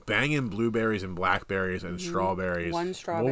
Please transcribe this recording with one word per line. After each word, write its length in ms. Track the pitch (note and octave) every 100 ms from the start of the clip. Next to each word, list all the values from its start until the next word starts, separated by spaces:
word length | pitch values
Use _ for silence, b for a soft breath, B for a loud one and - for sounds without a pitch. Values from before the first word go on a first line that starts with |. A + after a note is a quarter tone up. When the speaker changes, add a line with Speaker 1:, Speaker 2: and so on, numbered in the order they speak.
| -
Speaker 1:
banging 440 | G#2 C#3 D3+ B2
blueberries 520 | G2+ A#2 A2+ A2+ G#2
and 140 | F#2+ F2
blackberries 720 | F#2 F#2+ - F#2+ F#2+ F#2 F#2
and 120 | F2+
Speaker 2:
Mm-hmm. 100 | F2
Speaker 1:
strawberries. 640 | F2+ F#2+ F#2 F#2 F2 E3+
Speaker 2:
One 140 | E3+ F3+ F3+ -
Speaker 1:
Well, 180 | E3+ B2+